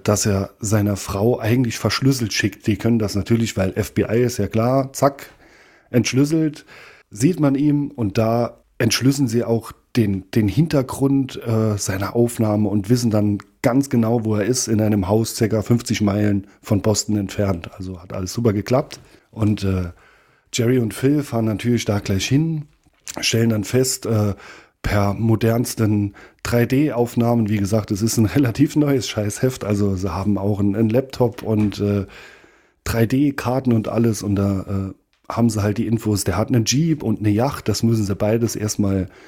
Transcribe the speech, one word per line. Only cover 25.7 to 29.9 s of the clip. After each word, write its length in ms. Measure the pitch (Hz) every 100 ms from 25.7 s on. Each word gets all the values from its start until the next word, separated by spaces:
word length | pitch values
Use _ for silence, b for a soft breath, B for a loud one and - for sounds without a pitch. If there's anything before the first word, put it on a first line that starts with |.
| - 107 104 101 B B B
drei 240 | - 120 120
D-Aufnahmen, 800 | 131 151 117 120 - 117 120 104
wie 80 | 107
gesagt, 320 | 98 110 101
es 120 | 98
ist 140 | 113 -
ein 80 | 104
<laughs> 120 | 143
relativ 380 | 127 107 151 156
neues 340 | 143 135 -
Scheißheft, 560 | - 104 - 131 127 101
also 300 | 104 101